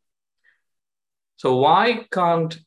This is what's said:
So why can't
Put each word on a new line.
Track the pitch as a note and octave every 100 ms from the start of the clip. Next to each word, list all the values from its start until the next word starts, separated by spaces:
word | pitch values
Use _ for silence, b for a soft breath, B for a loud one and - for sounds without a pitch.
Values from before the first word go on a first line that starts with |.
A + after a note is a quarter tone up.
| _ _ _ _ _ _ _ _ _ _ _ _ _ _
So | C3 B2+
why | C#3+ F3 A3+ A3+ -
can't | F#3+ E3+ E3 D#3+ -